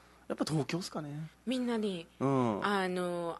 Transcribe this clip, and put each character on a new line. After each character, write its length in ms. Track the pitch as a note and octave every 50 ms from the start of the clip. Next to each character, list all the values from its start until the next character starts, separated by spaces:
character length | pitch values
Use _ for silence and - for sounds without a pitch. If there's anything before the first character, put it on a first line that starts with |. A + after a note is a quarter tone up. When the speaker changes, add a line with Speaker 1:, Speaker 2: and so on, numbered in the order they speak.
| - - - - -
Speaker 1:
や 80 | - D#3+
っ 20 |
ぱ 80 | - C4+
東 200 | - D3+ D#3+ C3
京 120 | - - E3+
っ 20 |
す 100 | G3+ -
か 100 | - -
ね。 80 | D3+ D3 C#3+ D3+ D#3+ D#3 - - -
Speaker 2:
み 120 | A3 C4
ん 100 | B3+ B3
な 100 | A#3+ A#3
に、 300 | A3 G#3+ G#3 F#3+ E3+ E3 - - -
Speaker 1:
う 60 | B2+
ん。 400 | C#3 C#3 C3 B2 A#2 G#2 F#2+ -
Speaker 2:
あ 220 | G3+ G3+ G3 F#3
の、 500 | F#3 F3+ F3+ F3+ F3+ F3 F3 E3+ E3+ D#3+